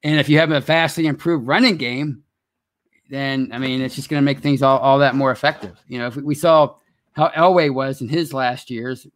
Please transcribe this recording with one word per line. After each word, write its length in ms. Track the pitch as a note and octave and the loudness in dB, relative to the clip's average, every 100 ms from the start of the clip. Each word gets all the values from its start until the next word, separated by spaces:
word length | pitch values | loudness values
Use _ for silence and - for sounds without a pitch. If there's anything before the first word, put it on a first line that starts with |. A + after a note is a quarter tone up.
And 160 | D3+ D3+ | 0 0
if 80 | C#3 | 2
you 100 | D3+ | 2
have 140 | D#3+ | 2
a 80 | D3+ | 0
vastly 460 | - E3 E3 - D#3+ | 0 0 0 -2 -4
improved 400 | C#3 E3+ E3 A#2+ | -2 -4 -4 -2
running 300 | E3 B3 E3+ | 0 0 -2
game, 440 | B2 B2 D3+ A#2+ _ _ _ _ _ _ _ _ _ | -6 -6 -8 -10 _ _ _ _ _ _ _ _ _
then, 400 | C#3 C#3 C3+ C3 | -8 -6 -4 -4
I 60 | A#2+ | -6
mean, 220 | C3 B2+ | -4 -4
it's 160 | C3 C3+ | -6 -8
just 120 | - | -6
gonna 140 | D3 | 0
make 160 | C#3+ C#3 | 0 0
things 240 | C#3+ C3+ | -2 2
all, 160 | C3+ C3+ | 4 6
all 220 | C3 C3+ | 6 6
that 160 | C#3 C3 | 4 2
more 160 | C3+ | 0
effective. 500 | B2+ D3 - G2+ F2 _ | 0 -2 -4 -12 -18 _
You 100 | B2 | -8
know, 80 | A#2+ | -8
if 80 | |
we, 80 | A#2+ | -8
we 120 | C#3+ C#3+ | -6 -2
saw 400 | E3+ D#3+ C#3+ - _ _ _ | 4 4 4 -2 _ _ _
how 160 | - D#3 | -2 -2
Elway 440 | D3+ F3 F3+ D3+ | 2 4 4 2
was 260 | C3 C3+ C3+ | -2 -6 -6
in 80 | A#2 | -6
his 240 | D#3 D#3+ | -4 -4
last 380 | C3+ B2+ B2+ - | -4 -4 -4 -10
years, 380 | A#2+ B2 B2+ - | -10 -8 -10 -14